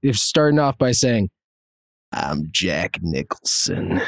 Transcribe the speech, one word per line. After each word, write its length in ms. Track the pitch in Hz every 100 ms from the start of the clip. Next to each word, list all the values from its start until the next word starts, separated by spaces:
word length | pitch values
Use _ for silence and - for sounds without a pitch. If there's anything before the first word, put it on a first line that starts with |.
if 140 | 143 110
starting 420 | - - 151 147
off 200 | 143 135
by 140 | 127
saying, 380 | 120 131 117 95 _ _ _ _ _ _ _ _
I'm 360 | - - 73 78
Jack 480 | 90 92 78 82 -
Nicholson. 960 | 85 71 71 - - - - - - -